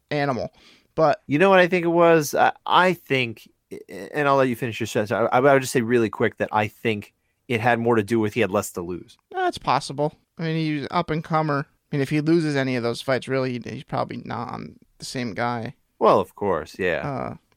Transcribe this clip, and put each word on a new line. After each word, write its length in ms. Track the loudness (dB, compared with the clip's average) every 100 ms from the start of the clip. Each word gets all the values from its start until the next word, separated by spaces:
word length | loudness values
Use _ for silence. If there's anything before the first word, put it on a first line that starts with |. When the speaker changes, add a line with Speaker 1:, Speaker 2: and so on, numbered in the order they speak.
| -6
Speaker 1:
animal. 380 | -2 -2 -2 -6 _ _ _ _ 0
But 260 | 2 2 0
Speaker 2:
You 120 | 2
know 100 | 6
what 100 | 6
I 80 | 4
think 180 | 2 0
it 40 |
was? 460 | 4 6 6 4 2
I, 160 | 2 0 0
I 280 | 2 4
think, 540 | 0 -2 -2 -2 -6 -18 _ -20 -18 -16
and 400 | -14 -8 -2 2
I'll 80 | 4
let 140 | 2
you 80 | 0
finish 240 | -6 -6
your 60 | -4
sentence. 260 | -2 -2
I, 100 | 0 2 4
I 20 |
would 220 | 6 4
just 100 | 4
say 80 | -2
really 300 | 2 2 2
quick 260 | 0 -2 0
that 100 | -2
I 160 | 0 -2
think 460 | -2 -4 -4 -6 _ _ _ -6
it 140 | -2
had 180 | 2 2
more 160 | 2 2
to 80 |
do 160 | 2 0
with 140 | 0
he 80 | 0
had 100 | 0
less 220 | 0 -2
to 80 | -8
lose. 360 | -10 -10 -14 _ _
Speaker 1:
That's 260 | -6 -4 -4
possible. 560 | -2 -2 -2 -4 -6 -6 _ -10
I 60 |
mean, 140 | -6 -4
he's 300 | -4 -4 -4
up 180 | -4 -4
and 140 | -6
comer. 420 | -2 -2 0 -2 -4
I 260 | _ -8 -4
mean, 60 |
if 80 | -2
he 100 | 0
loses 380 | 2 2 2 -2
any 180 | -2 -2
of 80 |
those 180 | -2 -4
fights, 280 | -2 -2 -2
really, 240 | -4 -2
he, 80 | -6
he's 220 | -10 -12 -8
probably 360 | -6 -6 -8 -10
not 240 | -10 -10
on 260 | -12 -14 -18 _ _
the 80 | -12
same 280 | -8 -8
guy. 420 | -6 -4 -4 -8 -14 _ 0
Speaker 2:
Well, 200 | 4 4
of 160 | 2 -4
course, 400 | -2 -2 -4 -6
yeah. 300 | -4 -2 -4
Speaker 1:
Uh, 280 | -6 -8 -10 _